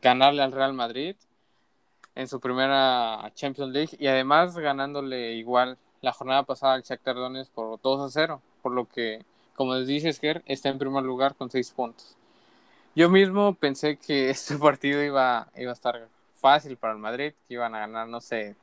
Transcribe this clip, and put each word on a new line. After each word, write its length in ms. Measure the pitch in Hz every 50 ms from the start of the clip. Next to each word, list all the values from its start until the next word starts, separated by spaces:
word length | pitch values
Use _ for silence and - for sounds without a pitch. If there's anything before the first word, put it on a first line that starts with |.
ganarle 400 | - 127 123 127 131 143 143 143 139
al 80 | 135
Real 220 | 127 135 135 135 135
Madrid 420 | 131 120 117 117 127 143 175 202 _ _ _ _ _ _ _ _ _ _ _ _ _ _ _ _ _ - _ _
en 120 | - 131
su 120 | 123 135 127
primera 920 | - 127 123 131 131 135 139 135 135 131 127 123 120 113 110 107 107 107 _
Champions 360 | - - 139 135 135 139 131
League 180 | 127 143 156 156 - -
y 80 | 147
además 500 | 135 131 131 131 135 147 156 175 180 175
ganándole 760 | 170 156 147 139 135 135 143 143 143 139 135 131 127 120 113 117
igual 440 | 113 113 120 123 123 127 127 127 _ _ _ _ _
la 100 | - 127 120
jornada 300 | - 135 131 131 139 135
pasada 300 | - 135 - - 135 131
al 100 | 131 120
Shakhtar 320 | - 131 - _ 131 127
Donetsk 360 | 123 127 127 131 131 131 _
por 280 | _ - 113 110 113 107
dos 200 | _ 131 135 139
a 80 | 143 135
cero, 320 | 123 147 156 165 156 135 _ _ _ _
por 100 | _ 131 123
lo 120 | 123 117
que, 380 | _ _ - 117 110 110 110 - _ _ _ _ _ _
como 200 | - 135 127 127
les 120 | 131 127
dices, 320 | 131 143 147 151 165 143 -
Ger, 220 | - 151 160 165 _
está 240 | - 139 - - 143
en 100 | 135 135
primer 240 | 143 135 135 139 131
lugar 320 | 131 127 127 135 139 135
con 140 | _ 135 123
seis 200 | - 131 123 -
puntos. 440 | - - 127 117 117 - - - _ _ _ _ _ _ _ _ _ _ _ _ _ _ _ _ _
Yo 140 | 151 165 170
mismo 440 | 185 190 196 190 185 202 202 202 190
pensé 440 | _ - 143 135 - - 151 147
que 320 | - - - 151 139 131 131
<laughs> 0 |
este 280 | 135 - - - 143
partido 460 | 147 143 151 135 - - 139 143 143 147
iba, 440 | 147 139 135 131 127 123 113 - _ _
iba 140 | 127 127 123
a 20 | 123
estar 340 | - _ 123 120 117 113 113 _ _ _ _ _
fácil 420 | - - 135 143 151 147 147 131
para 160 | - - 113 110
el 60 | 107
Madrid, 340 | 107 107 117 123 143 151 147 _ _
que 60 | _ 123
iban 200 | 120 120 117 113
a 40 | 110
ganar, 280 | 107 107 110 113 113
no 140 | 117 117 117
sé 340 | - - 123 113 104 104 101 _